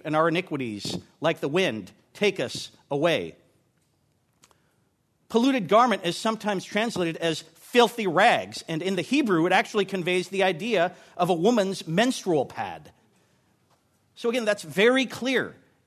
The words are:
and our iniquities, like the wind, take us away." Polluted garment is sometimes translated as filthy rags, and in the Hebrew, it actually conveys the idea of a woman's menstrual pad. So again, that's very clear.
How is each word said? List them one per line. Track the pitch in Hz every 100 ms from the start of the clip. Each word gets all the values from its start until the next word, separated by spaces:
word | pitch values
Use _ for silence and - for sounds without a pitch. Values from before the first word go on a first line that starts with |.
| 156
and | 156
our | 165
iniquities, | 165 185 147 123 104 - - - _
like | 151 165
the | 147
wind, | 165 180 110 92 - _
take | - 202 190
us | - - - - _
away." | 143 170 139 85 - _ _ _ _ _ _ _ _ _ _ _ _ _ _ _ _ _ _ _
Polluted | 226 262 269 170
garment | 208 247 190 175
is | 165
sometimes | 220 220 208 190
translated | - 208 233 185 170 160
as | 165 160 - _
filthy | - 240 240 233 196
rags, | 160 220 143 98 110 -
and | 160
in | 185 190
the |
Hebrew, | 160 277 254 170 175
it |
actually | 185 214 214
conveys | 196 190 170 185 175
the | 196
idea | 190 165 220 202 180 180 - -
of | 175
a |
woman's | 175 185 247 190 190 -
menstrual | 165 247 - 196 156 120
pad. | - 98 82 - _ _ _ _ _ _ _ _ _ _ _ _ -
So | 240
again, | 247 214
that's | 208
very | 165 139 220 262 254
clear. | - 240 247 107 - _ _